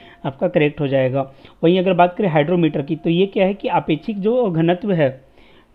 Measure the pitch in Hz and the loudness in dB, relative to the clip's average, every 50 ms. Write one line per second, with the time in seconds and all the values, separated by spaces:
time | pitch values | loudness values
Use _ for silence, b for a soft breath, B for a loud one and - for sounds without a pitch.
0 | B B B B B 147 - - 202 170 - 165 147 147 143 - 151 135 131 135 | B B B B B -10 -6 -4 -4 -2 0 2 0 0 0 -2 -4 -2 0 0
1 | 131 127 127 139 135 135 B B B B B B - 165 180 190 180 190 185 170 | 0 0 -2 -4 -6 -6 B B B B B B 2 2 2 2 2 2 2 4
2 | 175 180 175 - 214 180 156 156 147 156 185 175 165 156 156 151 143 - 165 151 | 2 2 2 0 -2 0 2 2 2 2 2 2 2 0 0 -2 -4 -6 -6 -4
3 | - 165 170 175 196 196 - 220 190 190 202 196 - 240 180 165 156 - 160 147 | -2 -2 0 0 0 0 0 0 0 0 0 -2 -4 -4 -2 -2 -2 -2 -4 -4
4 | - 233 214 202 180 214 240 254 247 196 170 156 165 165 180 180 - 208 190 165 | -4 -6 -6 -4 -2 0 0 0 0 0 0 0 0 0 0 0 -2 -2 0 0
5 | 151 131 127 - - _ b b b b b b b b b | 0 0 -2 -4 -14 _ b b b b b b b b b